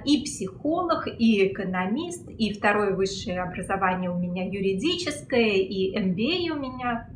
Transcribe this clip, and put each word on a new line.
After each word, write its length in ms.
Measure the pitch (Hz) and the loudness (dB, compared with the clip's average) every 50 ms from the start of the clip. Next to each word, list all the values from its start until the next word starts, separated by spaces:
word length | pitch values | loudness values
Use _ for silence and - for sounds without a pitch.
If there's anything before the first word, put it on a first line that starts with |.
| 220 | 2
и 180 | 262 294 262 - | 2 2 4 2
психолог, 840 | - - - - 185 - - - 294 330 359 359 330 320 - - - | -2 -6 -6 -6 -8 -8 -4 -2 0 0 0 0 0 0 0 -2 -4
и 400 | - - 233 226 214 196 190 185 | -2 4 4 6 6 6 4 4
экономист, 840 | - - 190 180 185 180 185 196 220 285 339 349 349 - - - | 2 -2 -4 -2 -2 -2 0 0 0 -2 -2 -4 -6 -10 -12 -14
и 240 | - - 220 202 208 | -4 -2 -2 -2 -2
второе 420 | - - 208 208 208 208 196 185 | 0 2 2 4 4 2 2 2
высшее 460 | 180 196 190 - - - - 180 180 | 2 0 0 -2 -4 -6 -4 -4 -4
образование 680 | 180 170 - - 180 - 196 190 196 185 185 185 185 180 | -4 -4 -6 -8 -4 -4 -2 0 2 2 2 0 -2 -2
у 60 | 175 175 | -2 -2
меня 280 | 175 175 175 185 185 | -2 -2 -2 -4 -4
юридическое, 1120 | 190 196 202 190 196 196 190 233 330 370 339 - 311 294 302 - - 269 240 226 214 202 | -4 -4 0 0 0 0 2 0 0 0 0 -2 -4 -4 -6 -4 0 2 4 4 4 4
и 360 | 190 190 - 208 190 190 190 - 214 | 2 2 2 0 0 0 0 0 0
M 160 | 196 190 175 | 0 0 0
B 80 | 175 | 2
A 320 | 226 277 349 370 349 330 311 | 2 2 2 0 0 0 -2
у 60 | 294 | -2
меня, 500 | 269 254 254 254 247 247 233 - - - - | -4 -6 -6 -4 -2 -2 -2 -2 -4 -8 -14